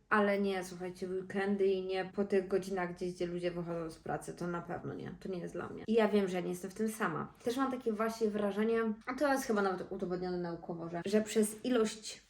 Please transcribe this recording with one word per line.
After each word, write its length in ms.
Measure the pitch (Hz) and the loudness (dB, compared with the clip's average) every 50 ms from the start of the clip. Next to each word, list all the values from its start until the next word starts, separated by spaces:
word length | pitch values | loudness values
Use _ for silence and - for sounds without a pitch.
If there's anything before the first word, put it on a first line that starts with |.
| _ - | _ 2
Ale 300 | 214 214 202 202 202 196 | 4 6 6 6 4 4
nie, 240 | 202 196 196 185 180 | 2 2 0 0 -2
słuchajcie, 440 | 185 180 175 180 185 180 - 185 180 | -6 -8 -8 -6 -8 -6 -6 -6 -4
w 40 | |
weekendy 540 | 185 185 185 - - 202 196 196 202 196 190 | -4 -4 -4 -2 0 0 2 2 4 4 4
i 200 | 196 196 185 185 | 4 4 2 0
nie 200 | 185 190 190 185 | 0 0 -2 -2
po 180 | 185 - - 202 | -2 0 -2 0
tych 240 | 202 208 190 185 190 | 2 2 2 2 4
godzinach 480 | 202 190 180 190 196 185 180 170 175 | 0 0 0 0 -2 -2 -2 -2 -4
gdzieś, 180 | - 185 180 180 | -4 -4 -6 -4
gdzie 120 | - 180 | -2 -4
ludzie 260 | 175 175 175 175 175 | -2 -2 -2 -2 -2
wychodzą 380 | 170 175 170 170 170 170 165 165 | -2 -2 -4 -4 -4 -4 -4 -6
z 100 | 160 - | -8 -10
pracy, 340 | - - 156 151 151 - - | -8 -6 -4 -4 -4 -6 -8
to 140 | - 170 175 | -6 -4 -4
na 140 | 175 170 | -4 -4
pewno 320 | 165 - 170 156 - 139 95 | -4 -6 -8 -6 -6 -6 -8
nie. 220 | - - - 175 - | -6 -8 -10 -10 -10
To 100 | - 202 | -8 -6
nie 100 | 190 175 | -6 -6
jest 140 | 165 143 - | -6 -6 -6
dla 160 | 175 - - | -6 -8 -8
mnie. 140 | - - - - | -8 -8 -2 2
I 60 | 220 | 4
ja 140 | 226 214 208 | 6 6 6
wiem, 200 | 202 208 196 185 | 6 4 4 4
że 160 | 180 180 175 | 0 0 -2
nie 60 | 175 | -2
jestem 220 | 180 180 - 196 | -4 -4 -6 -8
w 20 | - | -4
tym 160 | - 220 220 | -2 -2 -2
sama. 440 | 214 - 220 175 156 147 143 - - - - | -2 0 -2 -2 0 -2 -6 -6 -8 -6 -2
Też 140 | 240 - 269 | -2 0 2
mam 140 | 269 254 | 0 0
takie 220 | 247 254 - 233 214 | 0 -2 0 -2 0
właśnie 360 | 202 220 226 220 - 226 208 | 2 0 0 0 0 0 0
wrażenie, 640 | 202 208 202 202 190 202 214 226 226 226 226 220 214 - - | 2 2 0 0 2 2 2 2 4 2 2 0 -2 -4 -4
a 80 | - 262 | -6 -2
to 200 | 269 302 277 269 | 0 2 2 2
jest 120 | 262 269 | 2 2
chyba 160 | - 220 202 | 2 2 2
nawet 300 | 196 196 185 180 175 - | 2 2 0 -2 -4 -6
udowodnione 460 | 190 196 196 180 185 180 180 180 180 180 | -6 -4 -4 -2 -2 -2 -2 -2 -2 -2
naukowo, 520 | 175 170 170 170 - - 175 165 165 165 | -2 -4 -6 -6 -8 -8 -8 -6 -6 -6
że, 120 | 170 170 170 | -6 -4 -2
że 160 | 196 208 214 | 2 2 2
przez 440 | 214 - - 226 214 214 - - - | 2 4 2 2 2 2 2 -4 0
ilość 640 | 254 254 233 220 214 - - - - - - - _ | 2 4 4 4 4 0 -6 -10 -12 -14 -14 -18 _